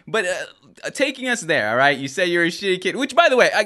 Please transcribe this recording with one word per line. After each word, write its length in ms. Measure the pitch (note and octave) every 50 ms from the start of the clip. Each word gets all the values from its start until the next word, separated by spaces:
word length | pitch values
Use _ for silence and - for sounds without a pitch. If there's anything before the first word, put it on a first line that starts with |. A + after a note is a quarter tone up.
| -
But, 200 | - D#3 A3 F#3
uh, 640 | F3+ F#3 D3 D3 - - _ _ - - - - -
taking 380 | - - D4 D4+ D4+ D4 B3+ B3+
us 120 | A#3+ -
there, 300 | E3+ D#3+ D#3+ C3 G#2 G#2+
all 60 | A2+
right? 200 | B2 C3+ C#3+ C#3+ B2
You 80 | C#3
say 200 | C3 C3 G3 F3+
you're 180 | F3 F3 F3 E3+
a 40 | E3+
shitty 340 | F3 - G3+ G3 F3+ F3+
kid, 140 | F#3 F#3+ E3
which, 200 | G#3+ C#4 C#4 -
by 140 | E4 E4+ D#4
the 60 | C4 A#3+
way, 120 | F#3+ D3+
I, 100 | - G3+ G#3+